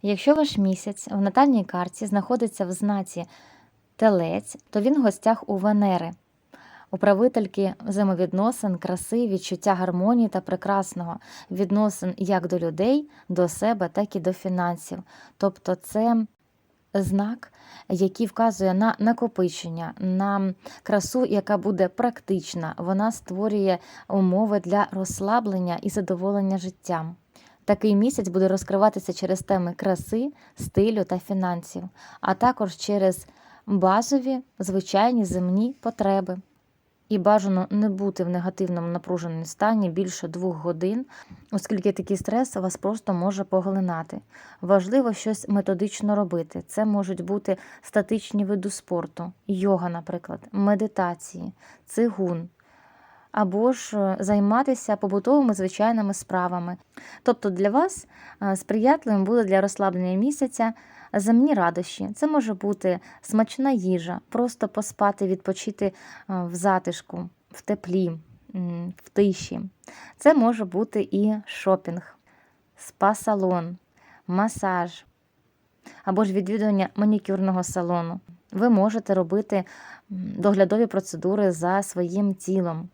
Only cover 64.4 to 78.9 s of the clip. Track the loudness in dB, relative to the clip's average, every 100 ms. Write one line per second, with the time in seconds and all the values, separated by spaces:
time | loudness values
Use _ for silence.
64.4 | -2 -2 -4 -4 -6 0 0 0 -2 -2
65.4 | -2 -4 -6 -4 -4 -4 -20 -20 -8 -6
66.4 | -4 -2 2 2 0 -8 -10 -10 -10 _
67.4 | _ -18 -6 -6 -2 0 0 -4 -14 -20
68.4 | _ -8 -6 -6 -10 -12 -4 2 2 2
69.4 | -6 -8 -10 _ -20 -20 -20 _ 4 6
70.4 | 4 2 -2 -2 -2 -2 -2 0 0 -2
71.4 | -8 -6 0 0 0 -10 -12 -20 _ _
72.4 | _ _ _ _ -20 _ 2 2 0 0
73.4 | 2 0 -2 -10 _ _ _ -18 -2 0
74.4 | 0 0 -2 0 -2 -8 _ _ _ _
75.4 | _ _ _ _ -20 -10 -2 0 2 0
76.4 | -2 0 2 2 0 0 2 2 0 -2
77.4 | 0 0 -2 -4 0 -2 -2 -8 -14 -20
78.4 | _ 0 4 6 4